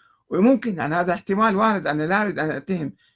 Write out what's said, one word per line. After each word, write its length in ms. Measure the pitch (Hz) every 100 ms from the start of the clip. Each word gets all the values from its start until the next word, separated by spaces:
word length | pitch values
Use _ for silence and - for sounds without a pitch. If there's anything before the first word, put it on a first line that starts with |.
| _ _ _
وممكن، 480 | 160 233 262 233 165
يعني 180 | 139
هذا 200 | 175 180
احتمال 420 | 170 - 196 226 196
وارد. 300 | 220 196 147
أنا 160 | 151
لا 200 | 156 202
أريد 160 | 208 143
أن 120 | 156
أتهم 420 | 135 190 180 139 - _